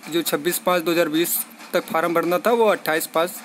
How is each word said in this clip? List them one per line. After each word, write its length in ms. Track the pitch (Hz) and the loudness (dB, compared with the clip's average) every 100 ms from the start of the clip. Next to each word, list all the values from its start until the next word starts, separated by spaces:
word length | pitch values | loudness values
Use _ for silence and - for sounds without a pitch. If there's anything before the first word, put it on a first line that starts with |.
| - | -4
जो 140 | 156 | -4
छब्बीस 360 | 156 165 151 175 | -2 -2 -2 -2
पाँच 240 | - 180 | 0 0
दो 100 | 165 | 0
हज़ार 160 | 170 165 | 0 2
बीस 280 | 156 170 - - - - | 2 0 -2 -6 -12 -4
तक 120 | 180 | -4
फॉर्म 300 | - 165 170 | -2 -2 0
भरना 240 | 170 165 180 | 0 0 0
था, 140 | 208 | 2
वो 140 | 240 220 | 4 4
अट्ठाईस 400 | 175 - 160 - | 2 0 -2 0
पाँच 220 | 165 175 - | 0 -2 -4